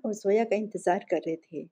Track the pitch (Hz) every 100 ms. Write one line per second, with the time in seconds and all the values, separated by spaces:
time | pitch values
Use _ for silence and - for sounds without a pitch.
0 | 220 208 196 214 220 208 214 180 185 190
1 | - 160 165 160 _ 151 170